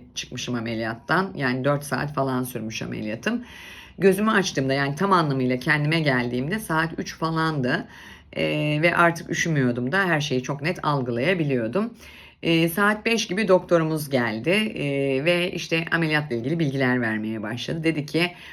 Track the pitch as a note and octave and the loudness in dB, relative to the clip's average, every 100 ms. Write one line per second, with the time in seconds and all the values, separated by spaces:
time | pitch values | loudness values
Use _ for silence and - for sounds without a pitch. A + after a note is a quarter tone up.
0 | - - - B2 - B2 A2+ A2+ A2+ A2+ | -8 -12 -10 -8 -4 -4 -4 -4 -4 -6
1 | - E3 G3 - C3 B2+ C3+ C#3+ C#3+ C3 | 0 0 0 -2 -2 0 0 0 -2 -4
2 | D3 C#3+ C3+ B2+ B2+ A#2 A2 A2 A#2+ A#2 | -4 -2 0 0 -2 -6 -6 -6 -6 -6
3 | G#2+ A2+ G#3+ A#3+ - - - - - - | -6 -4 -4 -4 -6 -16 -16 -18 -14 2
4 | F#3+ F#3 G#3+ G#3+ F3+ D3 C3+ C#3 C#3 D3 | 4 6 4 2 2 0 0 0 0 0
5 | G3 F3+ D#3 C3+ B2+ B2+ D#3+ D3 D3 E3 | 4 4 4 2 0 0 0 2 2 2
6 | D3 B2+ A#2+ B2 C#3+ G#3+ G#3+ D#3+ E3 - | 2 2 0 -2 -2 -4 -2 0 0 -4
7 | F#3+ - D#3+ D#3+ D#3+ D3+ B2 E3 - - | -8 -4 -2 0 0 0 0 0 -4 -16
8 | - - - - D#3 D3+ D3+ D3+ E3+ - | -20 -20 -12 -4 -2 0 0 2 2 6
9 | E3+ D#3+ - E3+ E3+ D3 B2+ A#2+ B2+ F#3+ | 4 4 -4 -2 0 2 2 2 0 0
10 | F#3 D#3 D3 B2+ B2+ C#3 D3+ F3+ D3+ C#3+ | 2 0 0 -2 -2 -4 -4 -2 0 0
11 | B2 A#2+ D#3 F#3 C#3+ B2+ A2 F3+ A#3 - | 0 0 0 2 2 0 0 -2 -2 -6
12 | - - - - E3 E3 E3 F3+ G3+ G#3+ | -20 -20 -20 -6 0 2 2 2 2 2
13 | A3+ A3+ - F#3 G3 F#3 - F3 D#3+ D#3 | 0 0 0 0 4 4 6 2 2 -2
14 | D3 C3 A#2 A2 C#3 G#3 G#3+ - C#3+ C#3 | 0 0 0 -2 0 2 0 -2 -2 0
15 | C#3 C3+ E3 F3 F3+ E3+ - E3 D#3+ E3 | 0 2 2 2 0 -4 -2 -2 0 0
16 | D#3+ D3+ D3 A#2 B2+ E3+ C#3+ C3+ B2+ B2+ | 2 2 0 -4 -2 0 0 2 2 2
17 | A2+ G#2+ G#2+ A2+ G#2 A#2+ - E3 D#3+ D3+ | 0 -2 -4 -4 -6 -6 -6 -2 0 -2
18 | D3+ D#3+ F3 - - | -2 0 0 -4 -18